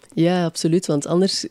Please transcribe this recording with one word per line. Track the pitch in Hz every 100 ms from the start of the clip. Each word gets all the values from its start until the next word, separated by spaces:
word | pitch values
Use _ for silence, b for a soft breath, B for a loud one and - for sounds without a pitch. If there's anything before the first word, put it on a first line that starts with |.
| -
Ja, | - 165 180 170
absoluut, | - 165 170 -
want | 147 147
anders | 170 190 - -